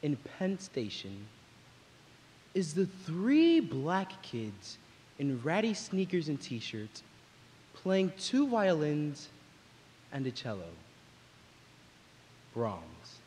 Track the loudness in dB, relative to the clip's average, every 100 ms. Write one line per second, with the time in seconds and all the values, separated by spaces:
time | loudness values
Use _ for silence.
0 | 0 -2 -4 -4 -2 -2 -4 -6 -4 -6
1 | -10 -12 -14 -20 -20 -20 -20 -20 -20 -20
2 | -20 -20 -20 -20 -4 -2 0 0 0 -2
3 | -6 -2 4 8 8 6 4 -2 0 0
4 | -2 -8 -8 -6 -6 -8 -14 -18 -20 -20
5 | -20 -4 -2 0 0 2 2 -2 -2 -2
6 | 0 0 0 -4 -4 -8 -6 -8 -8 -12
7 | -20 -20 -20 -20 -20 -20 -20 -8 0 2
8 | 2 -2 0 2 4 4 4 4 4 2
9 | 0 -4 -12 -20 -20 -20 -20 -20 -20 -20
10 | -10 -4 -4 -4 -8 -8 -8 -16 -20 -20
11 | -20 -20 -20 -20 -20 -20 -20 -20 -20 -20
12 | -20 -20 -20 -20 -12 -4 -2 -4 -10 -18
13 | -20 -20